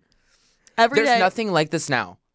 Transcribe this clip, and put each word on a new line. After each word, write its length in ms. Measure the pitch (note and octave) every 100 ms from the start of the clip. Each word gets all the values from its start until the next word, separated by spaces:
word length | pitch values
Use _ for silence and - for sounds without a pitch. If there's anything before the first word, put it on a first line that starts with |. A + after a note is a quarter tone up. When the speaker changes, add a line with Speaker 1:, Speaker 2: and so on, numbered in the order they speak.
| _ _ _ _ _ _ _ -
Speaker 1:
Every 160 | A#3 C#4
Speaker 2:
There's 140 | C4
Speaker 1:
day. 100 | A#3
Speaker 2:
nothing 320 | F#3 A#3 A3
like 180 | E3+ D#3
this 180 | D#3+ -
now. 300 | B2+ F#2 F#2 _